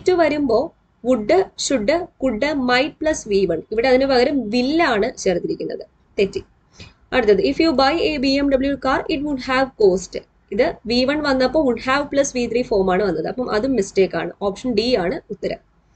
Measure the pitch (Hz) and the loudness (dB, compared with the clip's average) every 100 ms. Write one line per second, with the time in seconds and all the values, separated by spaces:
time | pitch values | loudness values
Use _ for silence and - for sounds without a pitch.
0 | - 359 311 294 277 226 320 - _ _ | 4 4 2 2 0 0 0 -8 _ _
1 | 233 254 208 339 381 - - 277 208 330 | 0 0 2 2 2 -6 -2 0 0 -2
2 | 349 _ 269 214 285 302 254 247 302 - | -4 _ -4 -2 -2 -2 0 0 0 -2
3 | 311 302 226 202 185 165 - 214 262 254 | -2 -2 0 0 2 -2 -4 -2 2 2
4 | 269 254 247 294 214 240 254 320 330 214 | 4 2 2 0 0 0 0 0 2 0
5 | 226 - 196 170 160 160 160 - - _ | -2 -2 -2 -2 -4 -6 -8 -10 -14 _
6 | _ - 196 - - _ _ - - _ | _ -2 -2 -2 -12 _ _ -20 -20 _
7 | _ 254 214 196 262 277 330 262 269 330 | _ 0 4 4 2 2 2 4 2 2
8 | 311 294 269 277 285 269 269 277 262 294 | 0 0 0 2 2 0 0 -2 -2 -2
9 | - 311 294 269 254 262 262 - 202 185 | -2 -4 -4 -6 -2 0 0 2 2 2
10 | - - - _ _ 202 302 - 208 240 | -4 -12 -14 _ _ -2 -2 -2 -2 0
11 | 254 294 294 262 254 311 277 226 262 277 | 0 0 0 0 2 2 0 0 -2 -2
12 | 285 277 277 247 240 226 247 208 190 180 | 0 0 0 -2 -2 -2 0 0 2 2
13 | 208 160 170 196 247 214 262 247 190 - | 0 -2 -4 -6 -4 -2 0 -2 0 0
14 | 180 170 165 - 202 196 254 208 233 240 | 0 0 -6 -6 -6 -4 -2 -2 0 0
15 | 175 285 - 202 - - _ _ _ | -2 -6 -10 -10 -8 -8 _ _ _